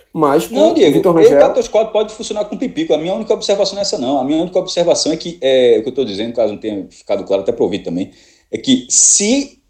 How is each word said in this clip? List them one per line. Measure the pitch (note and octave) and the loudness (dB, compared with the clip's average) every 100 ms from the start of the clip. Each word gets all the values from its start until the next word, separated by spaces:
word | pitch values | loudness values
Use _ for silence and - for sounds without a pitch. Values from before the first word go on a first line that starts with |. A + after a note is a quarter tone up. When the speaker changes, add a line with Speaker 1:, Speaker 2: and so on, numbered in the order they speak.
| _ | _
Speaker 1:
Mas | E3 D3 D3 E3+ | -2 2 2 0
com | A#3+ | 2
Speaker 2:
Não, | D#4+ | 2
Speaker 1:
o | |
Speaker 2:
Diego, | E4 E3+ E3 | 4 4 4
Speaker 1:
Vitor | F#3+ E3 | 2 4
Speaker 2:
o | |
Speaker 1:
Rangel | A3+ C#4+ | 6 6
Speaker 2:
quatro | - C4 | 4 4
dois | - | 0
quatro | G#3+ A3 | 0 0
pode | G#3+ G#3+ | 0 -2
funcionar | - A3 G#3 G#3 | -6 -10 -6 -6
com | G3+ | -6
o | |
Pipico. | C4 - - | -8 -6 -2
A | D3+ | -2
minha | E3 | -2
única | G#3+ G#3+ | -6 -2
observação | G#3 - G3+ F#3+ G3+ | -4 -2 0 0 -2
não | |
é | |
essa, | G3 F#3+ | -6 -4
não. | C3 C#3 | -2 -2
A | |
minha | C3 D#3 | 0 -2
única | F3 F3+ | 0 -2
observação | - - E3+ D3 D3 | -2 -2 0 0 0
é | D#3+ | -4
que, | F3 E3 | -6 -4
é, | C3+ C3 B2 G#2+ | 0 4 4 4
o | |
que | B2 | 0
eu | |
tô | C#3 | -4
dizendo, | A#2+ F#2+ A#2 | -4 -4 -6
caso | - G#2 | -2 -2
não | G#2 | -2
tenha | A2 G2+ - | -8 -8 -10
ficado | - - G2 | -16 -6 -6
claro | F2+ F#2+ | -2 -2
até | F#2 | -2
pro | - | -2
ouvinte | G2 F#2+ - | -2 -4 -6
também, | E2+ G2 _ _ _ _ | -6 -8 _ _ _ _
é | A2 | -10
que | - B2+ - | -2 -2 0
se | - - - G#3 C#4 C#4 _ _ | 0 2 2 0 -2 -4 _ _